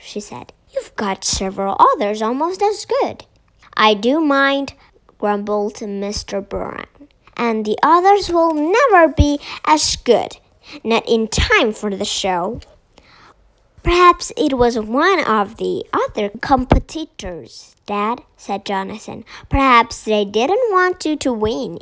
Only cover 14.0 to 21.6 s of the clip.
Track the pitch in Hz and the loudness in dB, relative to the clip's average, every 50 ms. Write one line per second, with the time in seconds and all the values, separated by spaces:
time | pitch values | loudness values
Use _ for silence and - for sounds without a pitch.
14 | 349 349 349 349 - - - - 311 294 269 240 247 240 240 233 214 214 226 277 | 6 6 6 4 0 -10 -4 -2 -2 0 2 2 2 2 2 0 -4 -2 0 2
15 | 320 381 392 320 - - 220 214 202 202 220 - 185 185 180 - - - - 294 | 2 4 2 2 2 2 2 0 0 -2 -4 -6 -4 -4 -4 -4 -6 -4 -2 -2
16 | 494 - - 226 208 202 - 233 - - 277 254 254 - - - - - - 320 | -2 -2 -2 -4 -4 -4 -6 -6 -2 2 2 2 4 4 2 2 2 0 -8 -10
17 | 311 - _ - 214 185 175 156 117 - - - - - _ _ _ - 202 202 | -10 -12 _ -14 -12 -12 -12 -12 -14 -16 -18 -20 -20 -20 _ _ _ -6 -4 -2
18 | 208 220 240 - - _ _ _ - - 202 196 202 - 196 190 190 190 214 214 | -2 -2 -4 -6 -10 _ _ _ -10 -8 -8 -8 -6 -6 -6 -4 -6 -6 -10 -14
19 | - - - - 226 - - - - - - 269 269 269 247 233 226 233 - - | -14 -14 -16 -16 -16 -18 -20 -20 -8 -2 0 2 4 6 6 6 6 4 -2 -8
20 | - 220 214 208 208 196 202 214 240 302 392 494 508 453 381 370 370 370 359 - | -4 0 0 0 0 0 0 0 0 0 0 0 2 2 2 2 2 2 0 -2
21 | - 311 302 - - 277 240 214 214 214 247 285 | -4 -4 -4 -2 -2 -2 -2 0 -2 -2 -2 -4